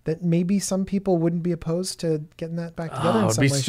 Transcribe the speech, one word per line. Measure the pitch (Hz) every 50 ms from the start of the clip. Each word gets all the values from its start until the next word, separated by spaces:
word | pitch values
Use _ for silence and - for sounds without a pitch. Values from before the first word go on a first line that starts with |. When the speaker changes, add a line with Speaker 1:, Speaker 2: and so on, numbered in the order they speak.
| _
Speaker 1:
that | - 160 165 175
maybe | 175 165 170 180 175 202 196
some | 185 - 190 190 190
people | - 196 196 196 196 185 170
wouldn't | 160 170 170 175 165
be | 180 170
opposed | 160 - 165 165 175 185 185 - -
to | - 165 160 151 151 - _ -
getting | 170 165 165
that | 170 170 165 165
back | - 165 160
together | 143 131 156 170 208 226
Speaker 2:
Oh, |
Speaker 1:
in | 214
Speaker 2:
I'd | - -
Speaker 1:
some | - 135
Speaker 2:
be | 139
Speaker 1:
way, | 139 139
Speaker 2:
so | 131